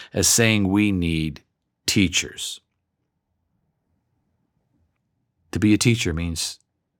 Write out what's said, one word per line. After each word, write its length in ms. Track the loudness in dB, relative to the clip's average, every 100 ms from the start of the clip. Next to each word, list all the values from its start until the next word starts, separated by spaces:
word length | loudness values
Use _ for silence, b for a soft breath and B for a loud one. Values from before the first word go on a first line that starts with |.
| B
as 160 | -2 2
saying 400 | 4 4 2 2
we 240 | 2 2
need 520 | 0 0 -2 -4 -8 _ _ _ _ -2
teachers." 760 | 0 2 0 -6 -10 -12 -14 _ _ _ _ _ _ _ _ _ _ _ _ _ _ _ _ _ _ _ _ _ _ _ _ _ _ _ _ _
To 80 | -2
be 140 | 2
a 40 | 2
teacher 340 | 2 0 -2
means 480 | -4 -6 -6 -8 -12 _ _ _